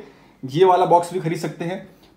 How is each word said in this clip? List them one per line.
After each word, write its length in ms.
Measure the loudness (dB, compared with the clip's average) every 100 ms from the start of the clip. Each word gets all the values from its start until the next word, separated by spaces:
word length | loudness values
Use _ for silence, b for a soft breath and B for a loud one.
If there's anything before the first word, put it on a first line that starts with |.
| b b b b
ये 220 | -6 2 4
वाला 200 | 4 4
box 280 | 2 2
भी 60 | -6
खरीद 200 | -6 -6
सकते 260 | -8 -10 -10
हैं। 220 | -10 -14 b b